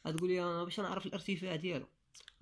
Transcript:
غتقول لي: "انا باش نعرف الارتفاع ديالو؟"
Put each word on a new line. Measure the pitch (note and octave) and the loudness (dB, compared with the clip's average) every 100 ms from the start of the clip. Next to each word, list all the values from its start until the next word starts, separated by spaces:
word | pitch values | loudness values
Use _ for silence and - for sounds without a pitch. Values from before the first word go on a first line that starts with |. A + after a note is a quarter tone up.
| D#3+ | -2
غتقول | D#3+ F3+ | 2 4
لي: | F3+ | 4
"انا | F3 E3+ | 4 0
باش | F3 G#3+ | 0 -2
نعرف | F#3 F#3+ F#3 | 0 -2 -2
الارتفاع | F#3 - F3+ F#3 D#3+ | -4 0 0 0 -2
ديالو؟" | F3+ C#3+ - _ _ - - - | 0 -2 -4 _ _ -20 -20 -4